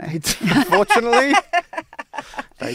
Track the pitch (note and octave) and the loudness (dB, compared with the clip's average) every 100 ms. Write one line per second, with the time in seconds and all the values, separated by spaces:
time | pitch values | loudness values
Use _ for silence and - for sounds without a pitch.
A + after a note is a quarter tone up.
0 | - D#3+ - - F#3+ F3+ D#4+ F#4 - G#4 | -10 -6 -6 -4 0 2 2 2 2 2
1 | A#3 B3 C4+ F#4+ - F4 - D4+ D#4 - | 2 2 4 2 0 -4 -4 -8 -12 -14
2 | - - - - - - A#2 | -16 -14 -14 -14 -14 -10 -10